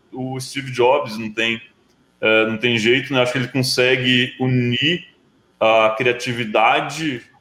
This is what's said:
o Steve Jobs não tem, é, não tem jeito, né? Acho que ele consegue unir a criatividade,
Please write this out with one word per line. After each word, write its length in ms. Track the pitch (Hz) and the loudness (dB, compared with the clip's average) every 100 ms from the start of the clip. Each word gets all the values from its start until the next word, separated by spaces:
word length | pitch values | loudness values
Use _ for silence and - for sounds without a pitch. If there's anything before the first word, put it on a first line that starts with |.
| _ | _
o 260 | 131 131 131 | -12 -10 -8
Steve 300 | 131 139 135 | -10 -10 -8
Jobs 460 | 123 123 143 120 107 | 2 4 4 0 -8
não 140 | 110 | -8
tem, 300 | 107 113 113 - _ _ _ _ _ | -4 -2 -4 -8 _ _ _ _ _
é, 260 | 110 110 110 | 2 2 2
não 120 | 110 | 0
tem 180 | 123 117 | 0 2
jeito, 340 | 110 131 131 | 2 2 0
né? 100 | 135 | 0
Acho 100 | 123 | 0
que 60 | 135 | -2
ele 100 | 127 | -4
consegue 840 | 135 127 - 127 135 127 127 127 - | -2 -2 0 2 2 2 0 0 -2
unir 640 | 127 127 120 120 143 175 - _ _ _ _ _ | -2 0 0 0 -2 -2 -8 _ _ _ _ _
a 360 | 110 113 110 110 | 2 4 4 2
criatividade, 1200 | 127 117 - 117 113 110 113 147 143 147 160 123 - _ | 0 -2 -4 -6 -2 2 2 2 -2 -6 -6 -8 -12 _